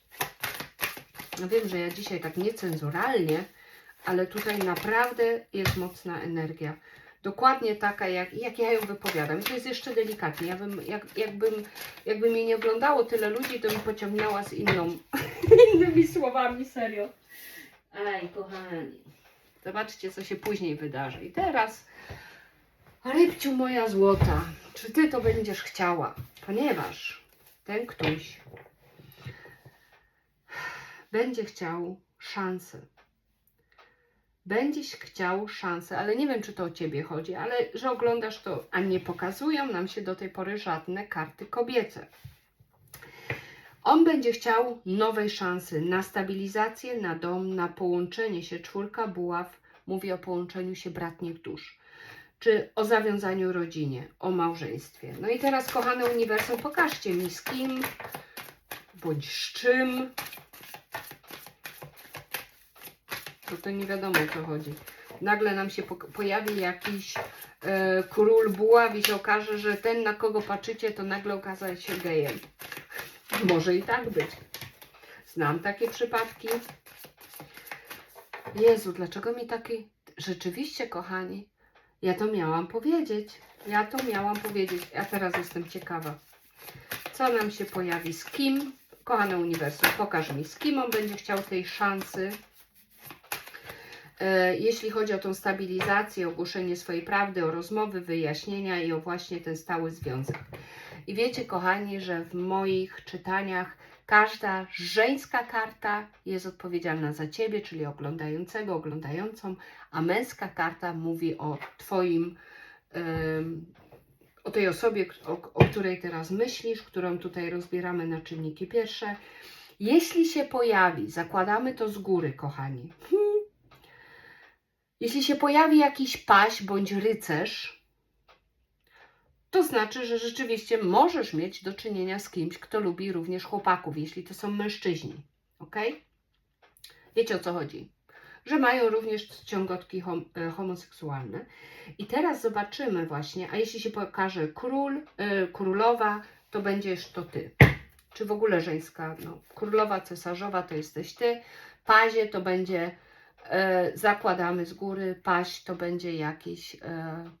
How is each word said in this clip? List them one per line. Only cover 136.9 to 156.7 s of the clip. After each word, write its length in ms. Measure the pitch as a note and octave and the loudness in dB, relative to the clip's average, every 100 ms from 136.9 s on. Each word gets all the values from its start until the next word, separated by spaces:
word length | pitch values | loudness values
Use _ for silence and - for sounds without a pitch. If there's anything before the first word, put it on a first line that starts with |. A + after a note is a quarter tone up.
| - - A3+ | -20 -4 0
Wiecie, 200 | A3+ F#3 | 2 0
o 40 | |
co 140 | F3 | -2
chodzi? 380 | F3 C#3+ - - _ _ - - - - | -4 -4 -10 -16 _ _ -20 -20 -16 0
Że 140 | D4 | 4
mają 300 | B3 B3+ A3+ | 4 6 4
również 380 | A3 A3 G#3+ - | 2 0 -4 -6
ciągotki 760 | - - G3 F#3 F3+ - F#3 | -16 -6 -2 -2 -4 -6 -8
hom-, 280 | F3+ E3 - F3 | -4 -6 -6 -6
e, 140 | E3 | -6
homoseksualne. 960 | E3+ F#3+ F3 - - D#3 C3+ A2+ F3+ - - - - - - | -4 -6 -6 -12 -12 -8 -8 -6 -10 -12 -18 -20 -20 -18 -14
I 80 | G3+ | -4
teraz 360 | C#4 E4+ - | 0 2 0
zobaczymy 640 | A3+ G#3 G#3 - C4 F3+ D#3+ | -2 -2 -4 -4 -2 -2 -2
właśnie, 460 | D3 C#3+ F#3 F3 | -4 -6 -8 -4
a 60 | G#3 | -2
jeśli 220 | A3+ A3+ | -2 -2
się 100 | A3+ | -6
pokaże 580 | G#3+ G3 - F#3+ F#3 D3+ | -4 -6 -2 -2 0 -4
król, 540 | - B3+ C4+ C#4 C#4+ - - | -4 -2 0 0 -4 -8 -6
e, 300 | G3+ G3 F3+ | 0 0 0
królowa, 720 | F3+ F#3+ G3+ A#3+ A#3 G#3+ G#3 - - _ | -2 0 4 4 4 2 0 -6 -20 _
to 100 | G#3 | -2
będziesz 500 | G3 G3 G3 F3 - | 0 0 0 -4 -6
to 100 | F3+ | -10
ty. 280 | - - - - - - - _ _ | -8 -8 2 8 8 6 -8 _ _
Czy 120 | - G#3 | -8 -4
w 60 | |
ogóle 300 | G#3 A3 F3 | 0 2 2
żeńska, 540 | E3+ D#3 - - D#3+ D#3 D#3+ | 2 -4 -6 -10 -10 -10 -12
no, 160 | - - - | -16 -18 -10
królowa, 460 | G#3 G#3+ G#3 F#3+ | 0 2 2 0
cesarzowa 640 | - F3 F3 F3 G3+ F#3 | -6 -10 -8 -6 -4 -4
to 120 | F3+ D#3 | -4 -6
jesteś 380 | D3+ - F3+ | -6 -8 -10
ty, 280 | - A#3+ A#3+ - - - - - | -2 0 0 -6 -20 -20 -4 6
pazie 420 | A3 A3+ A3 G#3+ | 8 8 4 0
to 140 | G3+ | 0
będzie, 540 | F#3 F#3 F#3 F3+ F3 F3 - - - _ | 0 0 0 -2 -2 -6 -18 -20 -20 _
e, 480 | - F#3 F#3+ F#3 F3 C#3+ | -2 2 4 4 2 2
zakładamy 680 | G#3+ G3+ G#3 F3+ F3 F3+ E3+ | 2 4 2 2 0 0 -4
z 80 | |
góry, 480 | - G3 F#3+ F#3+ F3+ | -6 -6 -4 -4 -4
paź 400 | F#3+ F3+ F3+ - | 0 2 0 -6
to 120 | - F3 | -8 -6
będzie 400 | F3 F3 F3 E3 | -4 -4 -4 -4
jakiś, 600 | D3+ D#3+ E3+ E3+ - | -4 -6 -10 -12 -14